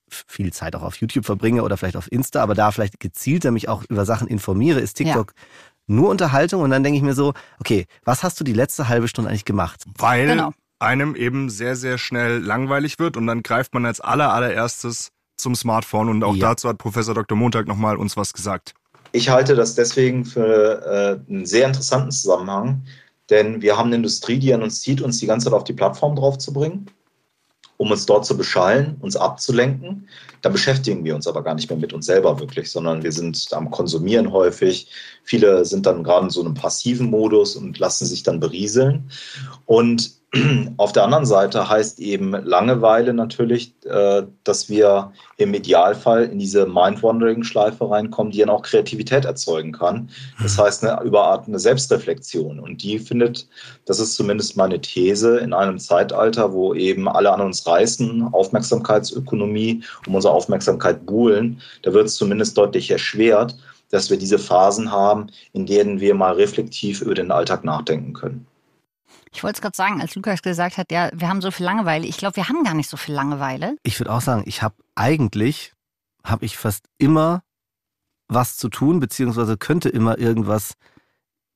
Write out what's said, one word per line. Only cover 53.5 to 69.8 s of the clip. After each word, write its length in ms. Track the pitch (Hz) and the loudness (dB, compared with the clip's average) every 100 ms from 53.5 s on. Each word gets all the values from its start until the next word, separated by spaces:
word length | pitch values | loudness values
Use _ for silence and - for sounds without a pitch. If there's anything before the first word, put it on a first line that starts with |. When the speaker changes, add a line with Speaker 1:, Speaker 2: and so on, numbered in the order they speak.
| - - - - | -20 -20 -10 -4
Speaker 4:
das 140 | 98 | -2
ist 140 | 113 - | -2 -2
zumindest 420 | 101 104 98 - | -2 -2 -2 0
meine 240 | 95 90 | 0 0
These, 560 | - 92 92 101 113 120 | -4 0 2 4 4 4
in 160 | 117 | 2
einem 260 | 90 98 92 | 0 0 -2
Zeitalter, 720 | - 87 95 - 110 117 104 | 0 2 2 2 0 2 0
wo 220 | 95 95 | 0 0
eben 340 | 82 92 95 95 | 0 0 0 0
alle 240 | - 101 | 2 4
an 80 | 92 | 4
uns 260 | 98 87 82 | 0 -2 2
reißen, 600 | 87 110 - 113 113 117 | 4 2 0 -2 -2 0
Aufmerksamkeitsökonomie, 1500 | 90 95 107 - 117 - 107 - 127 135 110 101 107 113 113 - - - | 2 2 0 0 -2 2 0 0 -6 -4 -2 -2 0 -2 -2 -6 -14 -4
um 80 | 95 | 2
unsere 180 | 95 | 4
Aufmerksamkeit 720 | 80 - 95 - - 92 82 90 | 2 2 0 0 0 0 0 -2
buhlen, 560 | 107 117 104 117 117 - - | 2 4 4 0 -6 -14 -6
da 100 | 95 | 2
wird 140 | 98 107 | 4 4
es 80 | - | 2
zumindest 420 | 101 104 104 - | 0 0 0 2
deutlich 340 | 101 95 - | 2 2 -2
erschwert, 640 | 92 - 107 113 107 123 - - _ _ | -2 -2 2 4 4 2 -4 -20 _ _
dass 180 | 98 - | -2 0
wir 80 | 95 | -2
diese 220 | 95 101 | 2 0
Phasen 520 | - 90 98 104 113 | 4 4 4 2 -2
haben, 360 | 101 101 104 107 - _ | 2 2 2 -2 -16 _
in 120 | 98 92 | -8 0
denen 360 | 101 104 98 | 2 2 2
wir 120 | 101 98 | 2 4
mal 180 | 92 | 2
reflektiv 680 | 87 101 - - - 101 98 | 2 2 0 -6 -6 -8 -6
über 120 | - | -4
den 180 | 95 85 | -2 0
Alltag 320 | 85 85 90 | 0 0 -4
nachdenken 480 | 80 78 78 76 67 | -4 -4 -4 -4 -6
können. 320 | 69 67 65 - _ _ _ _ _ _ _ _ | -10 -12 -12 -16 _ _ _ _ _ _ _ _
Speaker 2:
Ich 120 | - | -10
wollte 140 | 190 208 | -10 -8
es 40 | |
gerade 140 | 208 | -8
sagen, 260 | - | -4